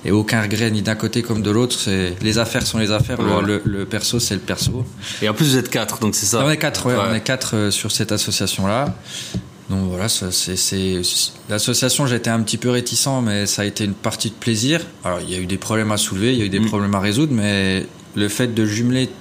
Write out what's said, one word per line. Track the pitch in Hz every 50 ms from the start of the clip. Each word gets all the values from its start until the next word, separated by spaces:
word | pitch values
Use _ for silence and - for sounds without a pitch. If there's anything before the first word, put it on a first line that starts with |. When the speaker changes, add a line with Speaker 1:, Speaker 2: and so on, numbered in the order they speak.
| -
Speaker 1:
Et | -
aucun | 95 107 107 110 123 113
regret | 107 101 107 104 117 113
ni | 107 107
d'un | 95 110 110
côté | - 113 110 - 120
comme | 117 - 113 107
de | 104 104
l'autre. | 104 113 123 123 - -
C'est, | - 110 95 95 92 90 87 98
les | 104 107 104 117
affaires | 113 110 - 127 107
sont | - - 113
les | 110 101
affaires, | 107 107 120 - 127 117
le, | 113 104
Speaker 2:
Voilà. | 87 87 92 104
Speaker 1:
le, | 104 101 -
le | - 101 98 98
perso, | - 113 104 - - - 120
c'est | - - 101
le | 95
perso. | - - 95 - - - - 127 - - - - - - - -
Speaker 2:
Et | 107 107
en | 107
plus, | - 156
vous | 143 131
êtes | 131 113 -
quatre, | - 127 110 - - -
donc | 117 104 95
c'est | - -
ça. | 104 117 113 135
Speaker 1:
On | 147
est | 156 151
quatre, | 156 147 - - -
ouais, | 123 127
Speaker 2:
Ouais. | 110 98 95
Speaker 1:
on | 92
est | 110
quatre, | - - 131 131 - - -
euh, | 110 104 101
sur | 98 - - 107
cette | - - 113 -
association-là. | 107 104 - - 101 - 104 92 - - 95 98 107 120 143 160 - - - - - - - - - - - - - - - -
Donc | 95 95 95 92
voilà, | 90 90 98 113
ça, | - - 98 92
c'est, | 90 - - 87 92
c'est, | 90 - - 98 95 95 95 92 90 90 - - - - - - - - -
l'association, | 107 107 - - 120 - 131 127 - - 147
j'étais | 127 123 113 117 120
un | 113 113
petit | 110 107 - 113
peu | - 123
réticent, | 123 123 120 - 120 - - 143 135 131
mais | 120 110 104 101 101
ça | 98 - -
a | 104
été | 104 - - 107
une | 101 98
partie | - - 120 - - - 113
de | -
plaisir. | - - 120 113 107 117 135 160 165 - - - - -
Alors, | 87 90 87
il | 82 82
y | 92
a | 92
eu | 92
des | 90 95 90
problèmes | - - 110 110 110 107
à | 107
soulever, | 104 - - 101 92 104 123 131
il | 120
y |
a | 107
eu | 101
des | 92 101
Speaker 2:
Mm. | 110
Speaker 1:
problèmes | 110 107 104 101 98 104
à | 98
résoudre, | 95 104 104 123 160 156 131
mais | 110 104 104 101 98 95 95 95 95 - - - - - - -
le | 101 104 101
fait | - - 127 120 110
de | 113 110
jumeler | 107 104 113 120 123 127 131 127 - - -